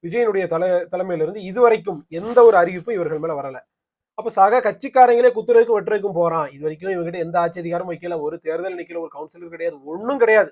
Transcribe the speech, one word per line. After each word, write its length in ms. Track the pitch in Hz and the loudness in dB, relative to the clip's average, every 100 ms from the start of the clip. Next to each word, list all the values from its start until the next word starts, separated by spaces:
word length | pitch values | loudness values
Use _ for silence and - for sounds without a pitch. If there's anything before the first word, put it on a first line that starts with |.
விஜயனுடைய 440 | 170 214 233 196 180 | -6 -2 0 0 -2
தலை-, 380 | 165 185 180 170 | -2 0 -2 -2
தலைமையில 320 | 180 185 170 | -6 -6 -4
இருந்து 200 | 156 208 | -4 -6
இதுவரைக்கும் 640 | 185 196 240 220 170 160 - | -10 2 4 4 -2 -10 -10
எந்த 340 | 165 214 240 | -10 0 8
ஒரு 140 | 233 196 | 8 8
அறிவிப்பும் 380 | 175 180 175 214 | 2 -2 -6 -4
இவர்கள் 240 | 160 156 | -4 -4
மேல 140 | 160 | -6
வரல. 240 | 147 139 131 _ _ _ _ _ - | -6 -8 -12 _ _ _ _ _ -8
அப்ப 120 | 233 | -6
சக 300 | 214 196 247 | 4 4 4
கட்சிக்காரங்களே 720 | 220 185 269 262 247 240 247 | 0 -4 -2 6 6 8 4
குத்துறதுக்கும் 460 | 226 214 233 226 220 | 2 2 4 4 0
வெட்டுறதுக்கும் 360 | 180 214 202 | 0 -4 -4
போறான். 360 | 170 170 165 143 | -2 0 0 -4
இது 120 | 139 | -6
வரைக்கும் 300 | 156 156 180 | -10 -8 -8
இவங்ககிட்ட 260 | 185 170 175 | -6 -6 -8
எந்த 220 | 165 170 | -4 -2
ஆட்சி 200 | 170 175 | -2 -4
அதிகாரமும் 340 | 170 175 180 | -8 -6 -6
வைக்கல, 260 | 170 175 165 | -10 -8 -6
ஒரு 200 | 147 170 | -6 -8
தேர்தல் 360 | 160 160 185 175 | -8 -6 -6 -10
நிக்கல, 220 | 160 170 | -12 -12
ஒரு 120 | 160 | -12
கவுன்சிலர் 400 | - 156 170 175 | -14 -18 _ -20
கிடையாது, 280 | 165 170 151 | -8 -8 -8
ஒண்ணும் 340 | 139 170 226 277 | -14 -10 -6 -2
கிடையாது. 320 | 233 220 175 | 2 4 2